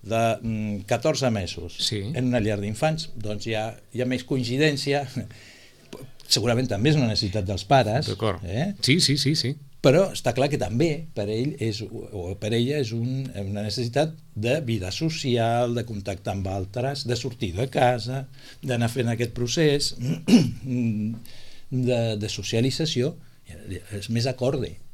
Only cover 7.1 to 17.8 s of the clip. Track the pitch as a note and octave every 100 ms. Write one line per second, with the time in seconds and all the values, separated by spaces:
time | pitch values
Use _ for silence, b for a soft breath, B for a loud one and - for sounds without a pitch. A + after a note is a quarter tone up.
7.1 | G#2+ G#2 G2+ F#2+ F#2+ - C#3 G#2+ A#2 D3
8.1 | G2+ G#2+ E2+ E2+ G2+ F3+ G3+ - D#3 C3
9.1 | C#3 C3+ D#3+ A#2+ C#3+ - - C#3+ C#3+ G3
10.1 | - B2+ A#2+ C#3+ C#3 F2+ A2+ E3 D3+ E3
11.1 | - G#2 A2 C3+ D3+ A2+ G#2+ G#2+ A2+ -
12.1 | G#2 F2 G2 G#2 A#2 A#2+ D3 A#2+ A#2 A#2
13.1 | C3 C3 A2 G2 G#2 G#2 G#2 A#2 A#2+ D#3+
14.1 | D#3 - - A2 D3 C3 A2+ F2+ - D#3+
15.1 | D#3 C3+ A#2+ A#2 A#2 B2 A#2+ A#2+ G#2+ G2
16.1 | F#2+ - G2+ F#2+ G2 F#2+ A#2+ B2+ C#3+ A#2
17.1 | A#2+ C3 A#2+ G#2 E2+ C3+ D3